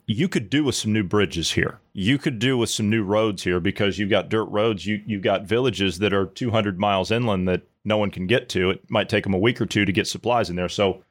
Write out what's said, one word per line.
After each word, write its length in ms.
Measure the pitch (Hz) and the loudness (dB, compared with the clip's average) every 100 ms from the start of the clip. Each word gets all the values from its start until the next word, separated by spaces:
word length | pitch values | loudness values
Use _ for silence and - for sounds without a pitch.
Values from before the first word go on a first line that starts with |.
| - | -6
you 240 | 107 180 | -2 0
could 200 | 180 104 | -2 -2
do 140 | 139 | 0
with 120 | 143 - | 0 0
some 180 | 113 | 0
new 100 | 107 | 0
bridges 480 | 90 104 95 82 78 | 2 2 2 0 -2
here. 300 | - 90 - _ | 0 -2 -4 _
You 260 | - 95 139 | -4 0 0
could 220 | 165 117 | 0 -2
do 180 | 123 127 | 0 0
with 120 | 113 | 0
some 200 | - 104 | 0 0
new 140 | 113 | 0
roads 400 | 98 107 110 95 | 2 2 2 0
here 160 | 95 90 | 0 0
because 400 | 90 - 101 90 | 0 0 0 0
you've 100 | 101 | 2
got 200 | 101 87 | 2 2
dirt 160 | 110 104 | -2 0
roads. 400 | 104 113 101 95 | 0 0 0 -4
You, 160 | 104 104 | -6 -4
you've 160 | 104 | -4
got 220 | 98 98 | 0 0
villages 560 | 98 113 131 104 98 85 | 0 0 0 0 -2 0
that 140 | 101 | 0
are 140 | 98 95 | 0 -2
two 220 | - 127 | -4 -2
hundred 300 | 110 104 90 | 0 0 0
miles 320 | 104 95 92 | 0 2 0
inland 380 | 113 120 98 92 | 0 0 0 0
that 140 | 90 - _ | -2 -4 _
no 140 | 104 107 | -2 0
one 120 | 104 | 0
can 160 | 87 92 | -2 0
get 220 | 123 - | 0 0
to. 200 | 95 92 | -2 0
It 200 | 95 - | -2 -2
might 200 | 110 95 | -2 0
take 160 | - 101 | 0 0
'em 80 | |
a 40 | 95 | 2
week 220 | 113 127 | 2 0
or 60 | 107 | 0
two 180 | 113 | 0
to 80 | 98 | 2
get 160 | 92 - | 2 0
supplies 420 | 95 110 120 92 | -2 0 0 0
in 60 | 87 | -2
there. 140 | 90 | -4
So 340 | - 98 92 - | 0 0 0 -8